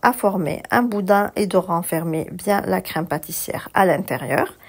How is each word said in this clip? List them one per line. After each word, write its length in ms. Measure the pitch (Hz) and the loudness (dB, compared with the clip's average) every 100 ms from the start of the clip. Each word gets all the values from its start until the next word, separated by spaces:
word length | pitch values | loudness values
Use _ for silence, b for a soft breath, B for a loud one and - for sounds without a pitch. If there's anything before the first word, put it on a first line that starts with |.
à 120 | - | 0
former 500 | 247 202 190 147 156 - | 2 0 0 -2 -4 0
un 100 | 233 | 0
boudin 500 | 240 208 190 202 208 - | 2 0 2 4 2 0
et 100 | 202 | 2
de 120 | 185 | 2
renfermer 680 | 185 170 180 165 165 160 - | 2 -2 -2 -2 -2 -2 -4
bien 300 | 180 202 202 | -4 0 0
la 200 | - 185 | 0 -2
crème 240 | 185 - 175 | -2 -4 -4
pâtissière 640 | 147 - - - - - - | -4 -6 -8 -6 -8 0 4
à 100 | 190 | 4
l'intérieur. 720 | 147 190 131 - - 381 - | 4 0 -4 -2 0 -2 -6